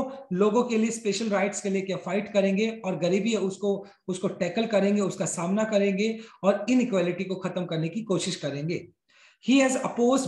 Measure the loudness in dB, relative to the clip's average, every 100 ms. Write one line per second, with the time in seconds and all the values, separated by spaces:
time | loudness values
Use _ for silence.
0 | 2 -4 -6 2 4 4 2 2 0 0
1 | -4 -2 0 0 0 -2 -2 -2 -2 -4
2 | -4 -4 0 2 2 2 0 -2 -6 -2
3 | 0 2 2 0 -2 -2 -2 -2 -6 -12
4 | -8 -4 -4 -2 -2 -2 0 2 4 2
5 | 0 -2 -4 -4 -2 0 0 2 2 2
6 | 0 -2 -10 -2 0 0 2 2 4 2
7 | 0 -2 -4 -6 -6 -6 -4 -2 -4 -4
8 | -2 -2 -2 -6 -6 -6 -4 -6 -8 _
9 | _ _ -20 _ 2 4 4 2 -2 0
10 | 2 2